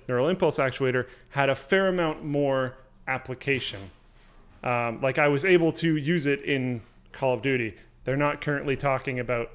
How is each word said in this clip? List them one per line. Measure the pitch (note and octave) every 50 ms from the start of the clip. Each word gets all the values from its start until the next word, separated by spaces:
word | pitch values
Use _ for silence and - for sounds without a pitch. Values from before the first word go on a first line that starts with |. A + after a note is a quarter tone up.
| - -
neural | B2+ B2 C3 D#3+
impulse | F#3+ F#3+ F3+ D#3 C#3+ -
actuator | C#3 C3 - - C#3 B2+ B2 B2+ A#2+ - - - - -
had | - C#3+ C#3 C3+
a | C3
fair | - - - G3 F#3+ G3 F#3+
amount | F#3 F3+ E3+ D#3 D#3 - D#3
more | D3+ C#3+ C#3+ C#3+ C#3 C3+ C3+ C3 B2+ - - - - - - - C3+
application. | C3 B2 - - B2+ - - C#3+ C#3 B2 - - - G2 G2 F#2+ - - - - - - - - - - - - - -
Um, | - B2 B2 A#2+ A#2+ A#2 A2+ G#2
like, | C#3 C3 C3 D#3
I | D3
was | D3 C#3+ C#3 D3+
able | F#3+ F3+ E3+ E3 D#3+
to | D#3 - E3 E3 D#3
use | D3+ C3+ D3+ F3 E3+ C#3
it | C#3+ C#3+ - -
in | - C#3+ C3 B2+ B2+ B2 A2+ - - - - - -
Call | - - C#3 C3 B2+
of | A2+
Duty. | G#2+ C#3 C3+ B2 A#2 G#2+ - - - - - - -
They're | B2+ C3
not | C#3+ D3 D3 C#3+ -
currently | - D3+ C#3+ C#3 C#3 C#3+ C3+
talking | B2+ C#3+ C#3+ C3 B2+ - C#3+ B2+ B2+
about | A#2+ A2+ B2 A#2 A#2 - -